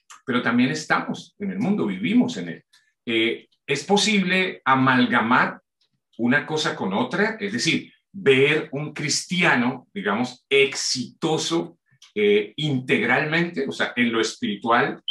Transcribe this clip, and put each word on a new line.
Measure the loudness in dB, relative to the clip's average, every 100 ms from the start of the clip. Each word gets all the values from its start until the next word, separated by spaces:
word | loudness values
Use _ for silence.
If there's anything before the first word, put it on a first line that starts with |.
| -20 -14
pero | -4 -2
también | 0 2 2
estamos | 0 -2 -2 -2 -8 -12 -10
en | -8
el | -2
mundo, | 0 0 -2
vivimos | -4 0 2 2 -2
en | -10
él. | -12 _ _ _ _ -4
Eh, | 0 0 -2 -10 _
¿es | -6 -4
posible | 2 2 4 2 2 2 0 -2
amalgamar | 0 2 4 4 2 2 2 2 2 -4 _ _ _ _ _ -4
una | 0 0
cosa | 0 -4 -4
con | -4 -2
otra? | -2 -2 0 -2 -2
Es | -6
decir, | -4 0 -2 -4 _ _
ver | -2 4 6 4 2 -2
un | -6 -8
cristiano, | -6 -4 -4 -4 0 2 2 0 -2 -8
digamos, | -8 -4 -2 -4 -8 0
exitoso, | 4 4 0 -4 -4 -6 -4 -2 -2 0 -2 -4 -10 _ _ -10
eh, | 0 4 4 2 -4
integralmente, | -2 -2 0 0 2 0 0 -2 -2 -4 -6
o |
sea, | -4 -4 -2
en | 0
lo | 0
espiritual | -2 -4 -6 -4 0 2 0 -4 -4